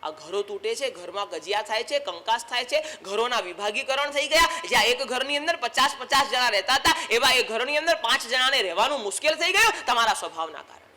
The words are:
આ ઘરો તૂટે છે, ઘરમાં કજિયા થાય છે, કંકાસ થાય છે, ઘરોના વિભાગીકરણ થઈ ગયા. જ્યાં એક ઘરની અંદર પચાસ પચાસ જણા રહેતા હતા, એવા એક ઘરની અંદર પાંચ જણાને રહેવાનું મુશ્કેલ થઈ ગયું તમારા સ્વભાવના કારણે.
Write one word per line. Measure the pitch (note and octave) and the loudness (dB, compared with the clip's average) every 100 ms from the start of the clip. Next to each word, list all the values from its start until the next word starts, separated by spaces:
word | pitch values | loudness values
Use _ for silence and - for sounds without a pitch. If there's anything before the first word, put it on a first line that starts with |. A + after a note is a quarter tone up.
આ | D#3 | -10
ઘરો | D#3 D#3 F#3+ | -12 -8 -6
તૂટે | G3+ G3+ G#3+ A3+ | -6 -6 -4 -4
છે, | C4+ | -4
ઘરમાં | F3 F3 F#3+ G3+ | -8 -10 -8 -6
કજિયા | E3+ D#3 G3+ | -8 -4 -4
થાય | G#3+ A3 | -2 -4
છે, | A#3 C#4+ | -2 -4
કંકાસ | G3 E3+ G3 A#3 - | -4 -8 -2 -2 -2
થાય | B3 B3 | -6 0
છે, | - G#3 - | -2 -2 -12
ઘરોના | - G#3 A#3 A#3+ | -6 -2 0 0
વિભાગીકરણ | F3+ F3 G#3 A3 C4 C4 D4 | -4 -4 -4 -4 -2 -2 0
થઈ | C#4+ D4 | -2 0
ગયા. | D#4 E4 - F3+ | 4 4 2 0
જ્યાં | A#3 | 2
એક | G#3+ B3 C4 | 4 2 0
ઘરની | B3 C4+ C#4+ | -2 -2 -2
અંદર | D4+ E4+ | 0 -2
પચાસ | A#3+ - C4+ C4+ | -2 2 2 0
પચાસ | B3+ C#4 C#4 | 0 2 2
જણા | B3 B3 | 2 2
રહેતા | G#3 G3 | 0 2
હતા, | C4+ - - - | 2 4 2 2
એવા | A3+ C4 | 4 4
એક | B3+ B3 | 4 2
ઘરની | A3 B3+ D4 | -2 0 0
અંદર | D#4+ E4 | 2 0
પાંચ | A3+ C4 B3 | 2 0 0
જણાને | B3+ B3+ C4+ | 0 2 2
રહેવાનું | G3 F3 A#3+ C#4+ | 0 2 2 2
મુશ્કેલ | G#3 F#3+ D4+ D#4 | -4 -2 0 2
થઈ | E4+ | 2
ગયું | F#4+ A4+ A4+ - | 4 4 2 0
તમારા | A#3+ A3+ | 2 2
સ્વભાવના | G3 E3+ E3 D#3+ D3 | 2 -4 -6 -8 -8
કારણે. | - - - | -18 -20 -20